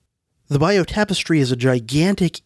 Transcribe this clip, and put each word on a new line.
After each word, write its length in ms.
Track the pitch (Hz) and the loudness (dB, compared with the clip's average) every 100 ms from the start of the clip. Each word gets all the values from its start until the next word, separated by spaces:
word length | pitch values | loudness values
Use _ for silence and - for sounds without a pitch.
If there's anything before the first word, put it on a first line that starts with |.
| _ _ _ _ - | _ _ _ _ -4
The 120 | 139 | 0
Bayeux 260 | 160 202 165 | 2 2 0
Tapestry 560 | 214 208 185 - 160 | -2 -2 -2 0 0
is 100 | 127 | 0
a 60 | 123 | 0
gigantic 840 | 131 127 110 143 180 196 175 - | 0 0 0 0 0 0 -2 -4